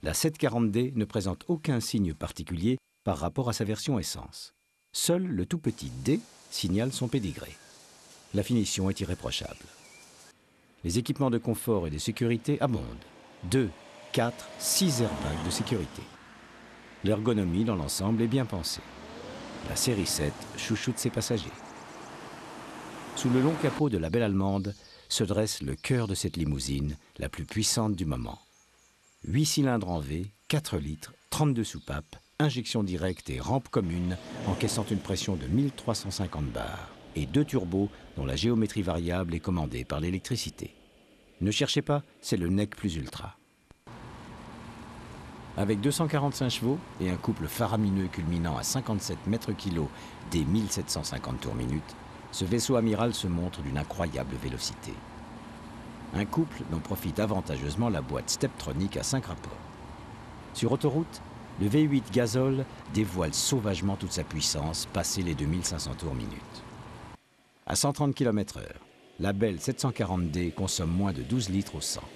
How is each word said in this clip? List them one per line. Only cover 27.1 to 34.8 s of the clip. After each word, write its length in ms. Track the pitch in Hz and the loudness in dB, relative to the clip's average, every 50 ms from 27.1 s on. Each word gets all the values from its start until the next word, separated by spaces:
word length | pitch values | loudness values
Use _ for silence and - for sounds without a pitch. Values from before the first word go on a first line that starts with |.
| _ - | _ -6
la 100 | - - | -6 -6
plus 160 | - - - | -4 -6 -8
puissante 520 | - - 110 107 - - - 110 107 104 | -4 -2 0 0 2 2 2 2 2 0
du 100 | 87 90 | 0 0
moment. 320 | 78 71 62 60 55 52 - - _ _ _ _ _ _ _ _ _ _ _ _ _ _ _ - | -2 0 -2 -2 -6 -8 -10 -16 _ _ _ _ _ _ _ _ _ _ _ _ _ _ _ -6
Huit 220 | 80 85 131 156 | 0 2 2 4
cylindres 440 | 151 - - 143 135 123 113 98 90 | 4 4 4 4 4 4 2 2 2
en 100 | 87 82 | 0 0
V, 300 | 73 67 73 82 92 104 - _ _ _ | 0 -2 -2 -2 -4 -4 -8 _ _ _
quatre 300 | - 151 151 - - 87 | 0 0 0 0 -2 -2
litres, 340 | 73 73 78 - - - - - _ _ | -2 -2 -6 -6 -8 -16 -18 -20 _ _
trente-deux 340 | - - 156 147 135 117 110 | 0 4 4 4 4 4 2
soupapes, 520 | - - 73 - - - 73 73 _ - - _ _ _ _ | -2 -4 -10 -8 -6 -6 -6 -6 _ -16 -20 _ _ _ _
injection 440 | 151 151 127 123 113 - - 120 104 | 2 2 2 0 -2 0 0 2 2
directe 480 | 95 90 87 82 92 90 - - - | 2 0 0 0 0 0 -2 -4 -6
et 100 | 71 62 | -4 -4
rampe 280 | 64 69 113 135 120 - | 0 2 0 0 0 2
commune, 480 | - 135 101 85 82 87 90 90 92 87 - - - - - | 0 2 2 2 0 0 0 0 0 -2 -4 -10 -10 -4 -2
encaissant 380 | 101 92 - - 107 - - | -2 0 2 0 0 0 0